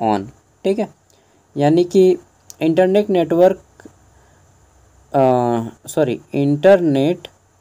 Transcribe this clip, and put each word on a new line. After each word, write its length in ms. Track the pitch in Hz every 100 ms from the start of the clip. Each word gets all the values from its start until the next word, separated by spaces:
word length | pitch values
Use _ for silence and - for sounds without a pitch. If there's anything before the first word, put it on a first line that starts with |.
on, 220 | 110 104 107 - _ _
ठीक 140 | 190 196
है, 100 | 196 _ _ _ _ _ _ 139
यानी 280 | 143 165
कि 180 | 175 196 185 175 - _ - -
internet 480 | 160 165 185 202 208
network, 500 | 185 160 170 185 190 _ - - _ _ _ _ _ _ _ _ _ _ _ _
अ, 80 | 139 131 123 120 117 117 - -
sorry, 300 | - 139 117 -
internet 960 | 139 143 147 190 196 170 135 143 175 - _ _ _